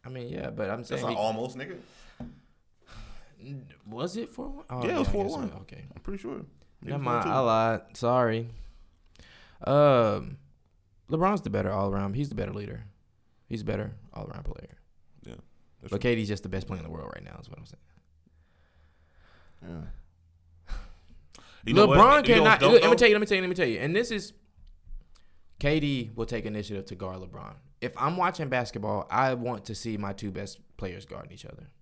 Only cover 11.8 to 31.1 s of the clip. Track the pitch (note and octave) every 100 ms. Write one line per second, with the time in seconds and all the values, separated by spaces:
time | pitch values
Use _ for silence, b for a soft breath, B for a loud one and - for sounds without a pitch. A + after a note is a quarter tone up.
11.8 | G2 G2 G2 A2 C#3+ G#2 G2+ G#2 G2+ A2
12.8 | G#2 _ _ _ _ _ _ A#2 G#2+ G2+
13.8 | G#2 G2+ - - G#2 - - - - -
14.8 | _ _ _ - - - - - _ _
15.8 | A#2+ G2 B2 A2+ G#2 G2+ F#2+ F#2+ - F#2
16.8 | D#2+ D#2+ C2+ - G1+ - - - - -
17.8 | _ - _ _ _ _ _ _ _ _
18.8 | _ _ _ _ - - - - F2 E2+
19.8 | E2 - - _ _ _ _ - - b
20.8 | b b b - - - b b A2+ E3+
21.8 | G#3 C#3 A#3 D4 A#3+ A3+ G#3+ - C#3 A#3+
22.8 | - A#3+ A#3 G#3 G#3 F#3+ F#3 F3+ C#3 G#2+
23.8 | C#3+ F#3 A#3+ G#3+ - - _ - - -
24.8 | - - - - - - - - C#3+ D#3
25.8 | C#3+ C3 A2 A2+ A2+ A#2 G#2+ G#2+ G2+ G2+
26.8 | F#2+ F#2 F#2+ F#2 F#2 F#2+ G2+ - - -
27.8 | B2 - C#3 F3+ F3 F#3 C#3+ B2+ A#2 A2
28.8 | G#2 G#2 - A2+ C3 B2+ A#2+ A2+ - G#2
29.8 | A#2 G#2 G2+ G2 G#2 F2+ G2+ - - -
30.8 | F#2+ F2 -